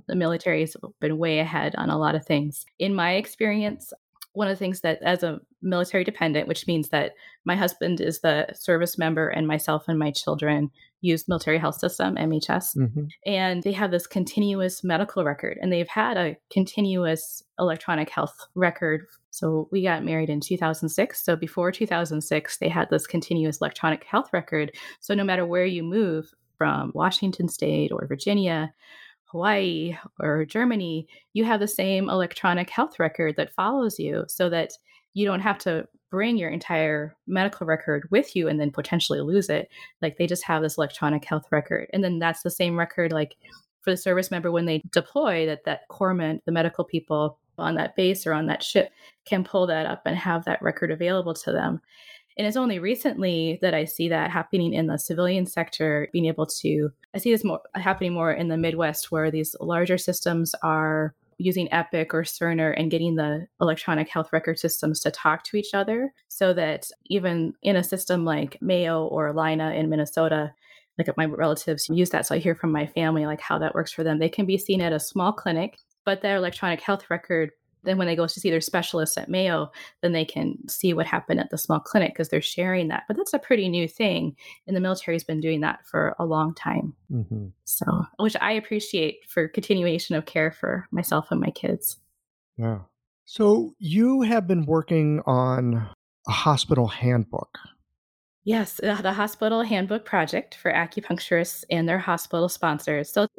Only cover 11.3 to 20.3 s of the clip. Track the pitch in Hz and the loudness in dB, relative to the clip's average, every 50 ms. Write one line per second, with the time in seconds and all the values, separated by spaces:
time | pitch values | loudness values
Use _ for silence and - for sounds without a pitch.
11.3 | 175 165 - 156 156 160 151 151 156 - - 180 - - 185 185 185 - 160 160 | -2 -2 0 0 0 2 2 0 -2 -2 -4 -4 -2 0 -2 -2 0 0 0 0
12.3 | 156 156 - - - 185 - - - 143 131 113 120 147 147 151 - _ - 196 | 0 0 0 0 -2 -2 -2 -2 0 0 0 0 0 -4 -6 -6 -10 _ -6 -2
13.3 | 202 185 190 185 180 175 170 196 196 190 214 185 175 175 - - - 190 180 - | 0 0 0 0 0 0 -2 -2 0 0 0 0 0 0 -2 0 -2 -2 -2 0
14.3 | - 214 202 202 196 190 185 185 185 - - 180 165 165 202 208 - 196 165 143 | 0 0 2 2 2 0 0 -2 -2 -2 -2 0 2 2 0 0 0 -2 0 0
15.3 | 143 - - - - - - 185 180 170 175 - - 214 220 247 233 185 175 151 | -2 -2 -6 -8 -6 -2 0 0 2 2 0 -2 0 0 0 0 0 0 0 -2
16.3 | 160 - _ _ - 196 185 - - 214 202 190 185 180 175 160 160 160 - - | -2 -6 _ _ 0 0 2 2 0 0 0 0 2 0 2 0 0 -2 -4 -10
17.3 | - - _ _ _ - 180 175 160 160 - - 170 151 156 - - 143 151 147 | -14 -16 _ _ _ -2 0 0 0 -2 -2 -2 -2 -2 -2 -4 -2 -4 -4 -4
18.3 | - - - - - 180 180 170 170 - 175 156 156 156 175 - - _ _ - | -6 -14 -20 -10 -2 0 0 0 0 0 -2 0 0 -2 -4 -10 -20 _ _ -16
19.3 | - - 175 160 160 156 156 - 190 196 185 185 165 - - 165 160 160 160 151 | -10 -4 -2 0 0 0 -2 0 -2 0 2 2 0 0 -2 -2 0 0 0 0